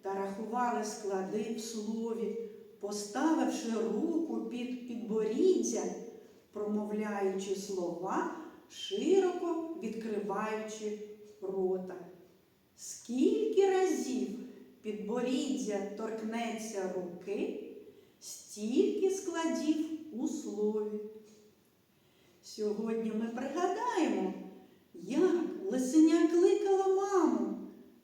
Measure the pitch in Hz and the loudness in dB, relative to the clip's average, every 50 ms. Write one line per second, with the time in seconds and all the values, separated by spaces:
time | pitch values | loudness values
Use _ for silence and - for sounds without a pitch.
0 | _ 190 196 196 196 196 196 220 220 214 233 247 247 240 220 214 208 208 - - | _ -4 -2 -2 -2 -2 -4 -6 -6 -4 -2 0 0 0 0 0 -2 -4 -6 -6
1 | - 196 196 190 190 - 202 220 - 226 233 - - - - 214 208 226 214 226 | -4 -2 -2 -2 -2 -2 -2 -2 -2 -2 -4 -6 -6 -8 -6 -6 -4 -4 -4 -2
2 | 226 233 220 - 214 202 - - - - - - - - - - - 202 208 - | -2 -2 -2 -2 -2 -2 -2 -4 -6 -8 -12 -16 -20 -20 -16 -8 -8 -6 -6 -6
3 | - - - 247 294 320 311 - - - - - - 226 226 214 - - - - | -6 -4 -2 0 2 4 4 4 2 0 0 -2 -2 -2 0 0 0 0 0 0
4 | 311 339 320 - - - 226 - - 226 240 247 240 254 254 247 - 247 233 208 | 0 0 0 0 0 0 -2 -4 -4 -4 -6 -6 -4 -4 -6 -6 -6 -8 -8 -8
5 | - 202 214 220 214 214 220 - 370 381 - 233 220 214 226 202 180 185 - - | -4 -2 -2 0 0 0 2 4 6 6 6 4 2 0 -2 -2 -4 -4 -6 -8
6 | - - - - - - - - _ _ - 214 208 208 214 208 208 208 208 214 | -10 -12 -14 -16 -20 -20 -20 -20 _ _ -8 -6 -2 -2 0 -2 -2 -2 -2 -4
7 | 214 214 202 196 196 190 190 196 196 202 190 185 - - 190 180 175 165 165 170 | -2 -2 -2 0 0 0 0 -2 -2 -2 -4 -4 -4 -6 -4 -4 -4 -4 -4 -4
8 | 180 196 233 302 320 - - - - - - - - _ - - - 202 190 220 | -4 -2 -2 -2 -2 -2 -4 -8 -12 -14 -18 -20 -20 _ -14 -10 -6 -4 -2 0
9 | 262 311 370 392 381 349 - - 339 330 330 330 320 320 330 - 233 214 214 226 | 4 6 6 6 6 4 0 0 -2 -2 -2 -2 -4 -6 -8 -6 -6 -6 -6 -6
10 | 220 226 208 202 196 202 190 202 220 214 214 214 214 214 - - 214 214 208 202 | -6 -4 -4 -4 -2 -2 -4 -2 -2 -2 -4 -4 -6 -6 -8 -6 -6 -6 -6 -6
11 | - - - - - - - - 190 190 190 190 185 185 185 185 - - 175 - | -10 -14 -14 -18 -18 -20 -16 -10 -6 -4 -2 0 0 0 0 -2 -4 -8 -10 -12
12 | - - - - - - - _ _ _ _ _ _ _ _ - - - - - | -14 -16 -18 -20 -20 -20 -20 _ _ _ _ _ _ _ _ -16 -14 -14 -14 -14
13 | - - 233 254 302 - - 440 - - - 381 392 381 370 370 381 339 - - | -8 -4 2 6 6 6 6 4 2 2 4 6 6 6 6 6 4 4 4 2
14 | - 254 254 - 202 196 196 - - - - - - - - - - 214 208 208 | 0 -2 0 -2 -2 -2 -4 -8 -10 -12 -14 -18 -20 -20 -20 -10 -8 -8 -6 -6
15 | 202 196 240 247 240 254 262 254 - 269 262 208 202 214 202 196 196 202 - - | -4 -2 -2 0 0 0 0 0 0 0 -2 -2 -2 -2 -2 -2 -2 -4 -6 -6
16 | 226 214 220 220 214 220 226 233 233 226 220 - - - - 196 185 185 180 185 | -6 -6 -6 -6 -6 -4 -4 -2 -4 -4 -4 -6 -6 -6 -4 -4 -4 -2 -4 -4
17 | 175 175 - - - 196 202 247 - - - - - - - - - - - - | -6 -6 -8 -10 -6 -6 -2 -2 -2 -2 -4 -6 -10 -12 -14 -16 -18 -20 -20 -20
18 | - _ _ _ - - - - - - - 208 214 220 262 320 415 - 403 415 | -20 _ _ _ -16 -16 -16 -16 -16 -16 -12 -6 -4 0 4 4 4 4 4 2
19 | 381 381 381 - - 339 339 330 330 320 - - 294 302 320 - - - - - | 2 2 2 0 -4 -4 -4 -2 0 0 0 0 2 2 2 2 0 -4 -6 -8
20 | - - 220 220 302 - - - - 208 208 208 208 214 214 214 208 208 208 208 | -10 -10 -8 -4 -4 -4 -4 -4 -8 -6 -4 0 0 0 2 0 -2 -2 -4 -6
21 | 208 214 - - - - - - - - _ _ _ _ _ _ _ _ _ _ | -8 -10 -14 -16 -20 -20 -20 -20 -20 -20 _ _ _ _ _ _ _ _ _ _
22 | _ _ _ _ _ _ _ _ _ - - - 214 208 208 - 226 226 226 226 | _ _ _ _ _ _ _ _ _ -16 -8 -4 -2 -2 0 -2 -2 -2 0 0
23 | - 214 208 220 226 226 240 254 269 285 311 349 359 392 - 440 480 494 440 381 | -2 -2 -2 -2 -2 -2 -4 -4 -6 -4 -2 0 0 0 0 0 0 0 2 4
24 | 302 233 208 196 196 185 - - - - - - - - - - _ _ _ 170 | 4 4 4 2 0 -2 -2 -6 -10 -12 -14 -18 -20 -20 -20 -20 _ _ _ -16
25 | - 196 262 311 370 370 330 339 - - - - - - 247 262 254 254 311 311 | -8 -2 2 4 6 6 6 4 0 -2 -4 -4 -4 -2 0 0 0 4 8 8
26 | 311 320 330 339 330 320 339 349 359 403 392 415 415 392 392 381 392 381 381 381 | 8 10 8 6 6 6 6 6 8 8 6 6 4 4 4 4 4 4 4 4
27 | 392 392 392 370 311 254 - 240 - - 196 - - - - - - - - - | 2 4 4 4 6 6 4 2 0 -2 -4 -6 -10 -14 -16 -18 -20 -20 -20 -20